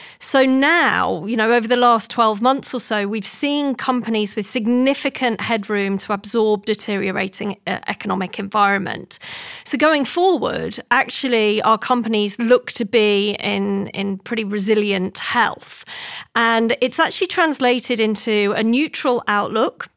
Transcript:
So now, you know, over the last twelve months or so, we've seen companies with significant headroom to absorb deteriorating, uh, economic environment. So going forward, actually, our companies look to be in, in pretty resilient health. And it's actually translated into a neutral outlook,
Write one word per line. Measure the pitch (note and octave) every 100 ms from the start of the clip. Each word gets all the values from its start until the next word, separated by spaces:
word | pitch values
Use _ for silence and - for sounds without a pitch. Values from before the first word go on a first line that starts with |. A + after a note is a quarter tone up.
| - -
So | - C4+ C4
now, | C4 C#4+ E4+ B3 F3+ - F3+ G3
you | A3+
know, | A3
over | A#3+ A3
the | B3
last | A#3+ A3+ -
twelve | - A3+ G3+
months | B3 C#4 -
or | B3
so, | - G#3 G3+
we've | A3 -
seen | - C#4+ D4 C#4+
companies | B3 - B3+ A3+ A3 G3+ G#3+
with | G3+
significant | B3+ G#3+ B3 C4 C#4 C#4 - B3+ G#3+
headroom | - A3+ G3+ G3+ G3 G3
to | -
absorb | G3+ - A#3 G#3+ G#3
deteriorating, | A3 G#3 - G3+ F#3+ F#3+ F#3 - G3+ F#3 -
uh, | - -
economic | G3+ G3+ F#3+ F3+ -
environment. | G3 G#3+ G3+ G3 D#3+ G#2 - - - - - -
So | - B3+
going | D4+ D4 B3
forward, | F4 F#4 D4 - - E3 A3+ -
actually, | B3 - - C4 A#3 G#3+ G#3+
our | - A3
companies | - B3 A3 G#3+ G#3 G#3+
look | A#3 B3 -
to | - G#3
be | A#3 G#3 G3+ G#3 G3+
in, | - G3+ G3+ G3 G#3
in | - G3 F#3+
pretty | - A3+
resilient | G3+ G#3 G3 G#3+ G#3 G3 F#3 -
health. | - A#3+ G#3 - - - - - - - -
And | A3+ A#3 A3+ A3+ A#3
it's | B3+ -
actually | D4+ - F4+
translated | - D#4+ C4 B3 B3 - A3+
into | G#3+ G#3 A#3 G#3 G3+ -
a |
neutral | A3+ B3 D4+ - C#4 A#3+ -
outlook, | G#3 - A3 C#4+ - -